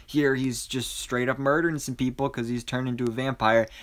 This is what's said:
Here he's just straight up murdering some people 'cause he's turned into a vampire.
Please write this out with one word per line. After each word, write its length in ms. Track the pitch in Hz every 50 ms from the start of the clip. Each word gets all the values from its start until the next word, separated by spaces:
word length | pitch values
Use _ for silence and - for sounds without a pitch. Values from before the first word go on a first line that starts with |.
| -
Here 300 | - - 151 147 139 135
he's 320 | 127 131 131 120 - -
just 300 | - - 131 117 - -
straight 320 | - - - 127 123 123 131
up 100 | 131 131
murdering 400 | 139 139 143 160 170 170 160 143
some 160 | - - 127
people 320 | - 131 127 123 - 139
'cause 220 | 135 - 131 117 117
he's 160 | 123 120 117
turned 240 | - 127 127 127 131
into 160 | 123 117 120
a 60 | 117
vampire. 580 | 110 120 131 135 127 - 113 110 113 113 110 - - -